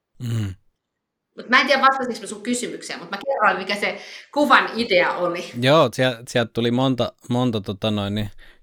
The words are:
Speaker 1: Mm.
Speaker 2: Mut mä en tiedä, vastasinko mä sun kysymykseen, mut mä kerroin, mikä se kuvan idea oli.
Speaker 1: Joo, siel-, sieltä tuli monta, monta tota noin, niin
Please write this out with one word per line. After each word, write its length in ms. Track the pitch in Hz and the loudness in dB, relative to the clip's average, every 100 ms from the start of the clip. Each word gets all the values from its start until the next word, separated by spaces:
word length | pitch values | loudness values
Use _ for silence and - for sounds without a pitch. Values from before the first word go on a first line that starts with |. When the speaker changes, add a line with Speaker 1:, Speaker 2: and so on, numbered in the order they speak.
| _ - | _ -10
Speaker 1:
Mm. 340 | 120 117 101 92 _ _ _ _ _ _ _ - | -4 -4 -4 -8 _ _ _ _ _ _ _ -18
Speaker 2:
Mut 120 | - | 0
mä 120 | 254 | 2
en 60 | 277 | 4
tiedä, 140 | 269 | 2
vastasinko 400 | 262 254 247 220 | 2 2 -2 -8
mä 60 | 196 | -10
sun 160 | 214 | -10
kysymykseen, 560 | - 240 196 151 - 135 | -6 -4 -6 -10 -12 -12
mut 120 | 170 | -10
mä 60 | 196 - | -10 -6
kerroin, 300 | 262 208 185 190 | 0 2 2 -2
mikä 80 | 208 | -4
se 260 | 208 - - - - | -4 -6 -12 -20 -6
kuvan 360 | 285 277 240 190 214 | 0 6 6 4 -2
idea 380 | 233 180 160 | 0 2 2
oli. 380 | - 175 170 - 120 | 0 -2 -4 -8 0
Speaker 1:
Joo, 280 | 127 156 135 | 4 6 6
siel-, 300 | - 131 117 120 | 2 0 0 -4
sieltä 240 | 123 113 | -2 0
tuli 180 | - 117 | 0 0
monta, 420 | 120 131 127 113 - - | 2 2 0 -2 -6 -4
monta 320 | 123 127 110 | 0 0 -2
tota 300 | 98 95 110 | -4 -4 -2
noin, 240 | 107 101 104 | -2 -2 -4
niin 140 | 104 - - - | -6 -10 -20 -18